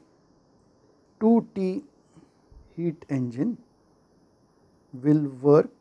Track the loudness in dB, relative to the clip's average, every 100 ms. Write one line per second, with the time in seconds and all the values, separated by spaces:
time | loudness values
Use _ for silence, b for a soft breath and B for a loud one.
0 | _ _ _ _ _ _ _ _ _ _
1 | _ -2 2 2 0 -6 -6 -6 -12 _
2 | _ -20 _ _ _ -20 -20 -8 -6 -8
3 | -6 -6 -4 -4 -6 -6 _ _ _ _
4 | _ _ _ _ _ _ _ _ _ -6
5 | 0 2 0 -2 4 4 2 _